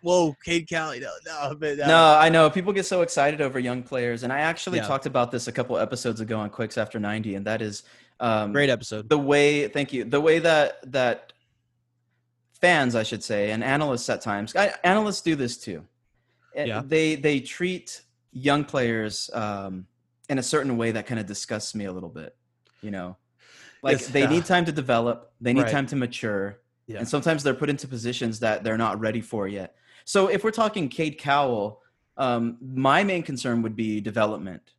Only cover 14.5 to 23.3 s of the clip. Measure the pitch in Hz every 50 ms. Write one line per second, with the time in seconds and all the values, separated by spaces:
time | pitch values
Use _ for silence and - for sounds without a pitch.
14.5 | - 185 202 202 - - - 175 190 214 214 208 190 - - 170 160 143 131 117
15.5 | 120 - - 113 90 76 - _ _ _ _ _ _ _ _ _ _ _ _ _
16.5 | - 139 147 120 107 110 135 135 156 160 160 156 156 143 139 151 147 135 123 -
17.5 | - - 175 185 185 170 - - - - _ _ _ _ _ _ _ 127 131 143
18.5 | 143 147 143 - - 139 123 117 113 113 110 107 98 - - - - 117 110 107
19.5 | 101 98 98 98 92 92 95 _ _ _ _ _ _ _ _ - 143 135 123 -
20.5 | - 151 139 135 123 117 117 117 113 110 101 - 123 113 104 92 101 - - -
21.5 | 113 107 - - - 107 101 95 90 90 90 85 - 80 78 - _ _ _ _
22.5 | _ _ _ _ _ _ - 107 101 95 90 90 95 _ _ _